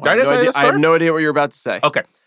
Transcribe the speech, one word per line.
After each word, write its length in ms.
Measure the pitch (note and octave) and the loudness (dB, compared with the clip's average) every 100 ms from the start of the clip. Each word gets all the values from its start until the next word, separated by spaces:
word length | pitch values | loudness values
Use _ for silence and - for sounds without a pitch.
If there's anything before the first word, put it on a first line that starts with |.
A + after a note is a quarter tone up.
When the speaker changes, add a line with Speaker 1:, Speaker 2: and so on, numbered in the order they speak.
Speaker 1:
Did 40 | - | -2
I 40 | |
Speaker 2:
I 40 | G3+ | 0
have 60 | |
Speaker 1:
tell 20 | C4+ | 2
Speaker 2:
no 60 | |
Speaker 1:
you 40 | B3+ | 2
Speaker 2:
idea, 80 | B3 | 0
Speaker 1:
this 100 | B3 | 0
Speaker 2:
I 40 | |
have 80 | - | 0
Speaker 1:
story? 120 | - | 2
Speaker 2:
no 120 | D#3+ E3 | 2 2
idea 180 | E3 | 0
what 80 | D#3+ | 0
you're 80 | D#3 | -2
about 200 | D3 C#3+ | -2 -2
to 60 | - | -4
say. 200 | B2 F#2 | -8 -2
Speaker 1:
Okay. 200 | D3 - - _ | -2 -2 -8 _